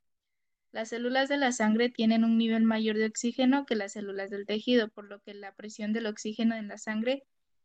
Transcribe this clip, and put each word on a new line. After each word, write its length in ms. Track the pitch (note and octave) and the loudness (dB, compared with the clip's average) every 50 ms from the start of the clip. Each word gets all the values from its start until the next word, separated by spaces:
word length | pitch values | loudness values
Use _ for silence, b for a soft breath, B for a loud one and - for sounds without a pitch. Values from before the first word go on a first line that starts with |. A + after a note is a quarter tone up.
| _ _ _ _ _ _ _ _ _ _ _ _ _ _ | _ _ _ _ _ _ _ _ _ _ _ _ _ _
Las 180 | - A3 A3+ A3 | -10 -8 -8 -6
células 400 | A#3 A3+ A#3+ B3 B3+ C4 C#4 C#4 | -6 -4 -2 0 0 2 2 2
de 80 | C#4+ | 0
la 140 | C#4+ C#4 B3 | 0 2 0
sangre 380 | B3 - G#3+ G#3+ G#3+ A3 A#3+ B3 | 2 2 2 2 4 4 2 0
tienen 340 | - - A3+ A3 A3+ A3+ A3+ | 0 2 2 4 4 4 4
un 140 | A3+ A3+ | 4 4
nivel 260 | A3+ A3+ A3+ A3+ A#3 A3+ | 4 4 4 4 4 4
mayor 340 | A3 A3 A3 A3 A3 G#3 | 4 4 2 0 0 0
de 80 | G#3+ A3 | 0 0
oxígeno 600 | A3 A3 - - A#3+ A#3 - B3+ B3+ C4+ C#4 C4+ | -2 -2 -2 -4 -2 0 2 4 4 4 4 2
que 100 | - A#3+ | 0 -2
las 160 | G#3+ G3 G3 | -2 -4 -6
células 380 | - G#3+ G3+ G3 G3 G3 G3 G3 | -8 -10 -8 -8 -6 -8 -8 -6
del 160 | G#3 G3+ G3+ | -8 -8 -6
tejido, 440 | - G#3 G#3+ - B3 B3 A#3+ G#3+ A3 | -4 -4 -2 0 2 4 4 4 2
por 160 | - G#3+ G#3 | -4 -12 -18
lo 160 | G3+ G3+ G3+ | -16 -18 -18
que 120 | _ G#3+ G3+ | _ -16 -16
la 200 | G3+ G3+ G3 - | -14 -16 -16 -16
presión 380 | - G#3 G#3+ G#3+ - G#3+ G#3 | -16 -16 -14 -12 -6 -4 -2
del 140 | G#3+ A3+ A3+ | -2 -2 -2
oxígeno 480 | G#3+ G#3+ - - G#3+ A3 - A3+ A3+ A3+ | -4 -6 -6 -8 -6 -2 0 0 0 0
en 140 | A3 G#3 G3+ | -2 -6 -12
la 80 | G#3 | -12
sangre 480 | G#3+ - A3+ G#3+ A3 A3+ B3 C4+ C#4 - _ _ _ _ _ _ _ | -10 -8 -6 -4 -2 -2 -2 -2 -4 -6 _ _ _ _ _ _ _